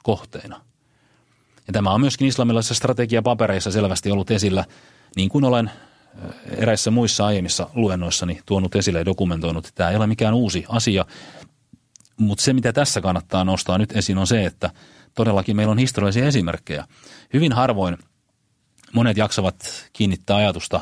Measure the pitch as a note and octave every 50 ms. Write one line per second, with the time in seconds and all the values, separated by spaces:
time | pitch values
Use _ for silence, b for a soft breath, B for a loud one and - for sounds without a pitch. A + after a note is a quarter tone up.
0 | - A#2 G#2 - - - - - - F2 - - - _ _ b b b b b
1 | b b b b b b b b b b b b b - F#2+ G#2 G2+ F#2+ G2 A#2
2 | C#3 C#3 - - C3+ C3+ A#2+ - A#2+ A#2 A2+ A2+ A2 - A#2+ - - B2 B2 A#2+
3 | A#2+ G#2+ A#2 A2+ G#2 B2 A#2+ A2 A2+ G#2 F#2+ F#2+ - G2+ F#2 G#2+ G#2 F#2+ F#2 -
4 | - G2+ G2+ G2 F#2+ - A2+ G2 G#2 G2 F#2 F#2+ F2 B B B B B B B
5 | B B - F#3+ F#3 F#3+ - D3 C#3 B2+ B2 A#2 A2+ G#2+ B B B B B B
6 | B B B - F2+ - - - - - - - A2 A#2 G#2+ - - A2+ A2+ A#2+
7 | A#2 G#2+ - - G#2 G#2+ G#2 F#2+ F2+ F2 - - F2 - - A#2+ A2 G2 F#2 F2+
8 | F2 E2+ - - F#2 F2 E2+ - - - G2+ F#2+ F#2 F2+ - G2+ F#2 G#2 F2 E2
9 | E2 F#2+ F2+ - F#2+ F2+ E2+ D#2+ E2+ E2 E2 E2 - - - - F2+ E2+ F#2+ G#2+
10 | G#2+ G#2+ A2 - A2+ G#2+ A2+ B2 A#2+ G2 - E2+ - - A2+ A2+ - A#2+ G2 F#2
11 | E2+ B B B B B B B B B _ _ _ _ - - _ _ - _
12 | _ _ _ - A2 G2+ G2+ - - C#3 C3 C3 B2 A#2+ A2+ C#3+ C#3+ - - G2+
13 | E2+ F#2 F2+ F2 - - G2 F#2 F#2 F#2 F#2+ F#2 - - F2+ G2+ G#2+ - - G#2+
14 | F#2+ - F#2+ F#2+ F#2+ F2 A#2+ A2 F#2+ E2 - _ - F2+ B B B B B B
15 | B B _ - A2+ A2 G2+ G2 F#2+ A2+ G#2 G#2+ G#2+ G#2+ G#2+ A#2 C3 B2+ - G#2
16 | G2+ G2 G2 A#2+ C3+ D3+ C#3+ A2+ F2 E2+ E2 - - - D#2 C#2+ - B B B
17 | B B B B B B - C#3+ E3+ D3+ A#2 B2 C3 B2+ A2+ G2 F#2+ F2 E2+ -
18 | - _ _ _ _ _ _ _ _ _ _ _ _ _ _ _ - - - A#2
19 | A#2+ A#2+ G2 G#2 G#2+ G2+ - A2 F#2 F#2 - - - - - - - - - -
20 | G#2+ G2 F2+ - - - G2+ G#2 G#2+ G2+ E2+ F#2 - - - F2